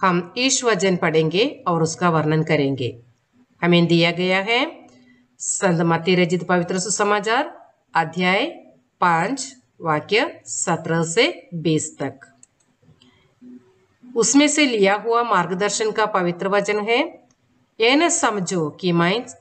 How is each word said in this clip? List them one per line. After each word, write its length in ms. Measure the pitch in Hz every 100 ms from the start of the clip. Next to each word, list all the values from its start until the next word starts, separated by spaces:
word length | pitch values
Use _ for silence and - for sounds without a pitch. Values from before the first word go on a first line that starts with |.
हम 340 | 190 175 175 247
ईश 260 | 254 262
वचन 320 | 247 202 190 180
पढ़ेंगे 680 | 175 156 160 170 269 - -
और 160 | 165
उसका 280 | 160 - 175
वर्णन 320 | 160 151 156
करेंगे। 600 | 160 151 139 131 120 - _ _ _ _ _ _
हमें 240 | 175 175 170
दिया 240 | 170 170
गया 280 | 165 180 190
है 480 | 196 240 311 - - - _ _ _ _
संत 420 | - - 190 170
मत्ती 340 | 170 165 165
रचित 300 | 180 175 180
पवित्र 340 | 180 180 - 190
सुसमाचार 920 | 208 - 208 208 196 240 311 - - _ _
अध्याय 680 | 165 160 180 180 196 311 - - _ _ _
पाँच 560 | 180 165 190 269 - - _ _
वाक्य 600 | 165 151 - 208 320 -
सत्रह 600 | - - - 160 165 165
से 440 | 165 220 294 - -
बीस 440 | 170 156 156 - -
तक। 220 | 135 - - _ _ _ _ _ _ _ _ _ _ _ 247 247 _ _ _ _ 247 240
उसमें 320 | 226 277 294
से 180 | 294 285
लिया 280 | 226 190
हुआ 280 | 208 220 233
मार्गदर्शन 680 | 240 196 165 185 202 202 220
का 160 | 214 214
पवित्र 420 | 196 175 175 196
वचन 320 | 202 196 208
है, 460 | 208 240 330 - _ _ _ _ _ -
"ये 160 | 226 285
न 120 | 339
समझो 640 | - 247 208 170 185 151
कि 220 | - 180
मैं 340 | 170 175 214 254 -